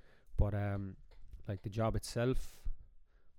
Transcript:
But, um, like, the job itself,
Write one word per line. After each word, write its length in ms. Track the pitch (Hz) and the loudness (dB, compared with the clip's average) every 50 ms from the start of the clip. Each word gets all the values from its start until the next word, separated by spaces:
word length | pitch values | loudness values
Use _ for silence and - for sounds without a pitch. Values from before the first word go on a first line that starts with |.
| - - - - - - - | -20 -20 -20 -20 -16 -2 4
But, 160 | - 104 104 | 4 6 6
um, 440 | 104 101 101 101 98 101 98 95 95 - - - - - - - - - - - | 4 2 0 0 0 -2 -4 -6 -8 -12 -16 -18 -16 -16 -14 -14 -14 -10 -8 -6
like, 140 | 101 - | -6 -6
the 80 | - 107 | -6 -4
job 260 | 95 113 113 110 104 | 0 2 2 2 2
itself, 640 | 104 - - - 117 117 127 127 - - - - - - - - - - - - - - - - - - - - | 0 -2 -2 0 2 2 4 4 4 2 0 -4 -4 0 0 0 -2 -4 -16 -18 -20 -20 -20 -20 -20 -20 -20 -12